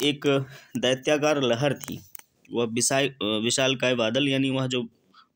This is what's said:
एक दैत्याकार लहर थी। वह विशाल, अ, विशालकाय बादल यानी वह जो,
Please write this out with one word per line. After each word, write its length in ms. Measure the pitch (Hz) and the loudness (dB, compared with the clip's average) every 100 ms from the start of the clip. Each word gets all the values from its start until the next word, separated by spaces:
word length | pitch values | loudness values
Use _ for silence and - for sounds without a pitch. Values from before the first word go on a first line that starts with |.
एक 420 | 147 147 147 139 135 - - 120 | -2 0 2 2 0 -12 -12 -2
दैत्याकार 640 | 123 127 156 151 151 147 | 0 0 0 2 2 2
लहर 320 | 127 117 143 | 0 2 0
थी। 260 | - - - - - _ _ - | -2 -8 -12 -14 -20 _ _ -8
वह 140 | 107 117 | -4 -2
विशाल, 440 | 117 117 135 139 | 0 0 2 0
अ, 160 | - 104 | -2 -2
विशालकाय 680 | 107 117 139 131 135 123 123 | 0 0 0 0 2 0 2
बादल 320 | 110 131 143 | 2 2 0
यानी 220 | 135 135 | 0 0
वह 180 | 131 131 | 0 -2
जो, 200 | 127 117 _ _ - _ | -2 -4 _ _ -20 _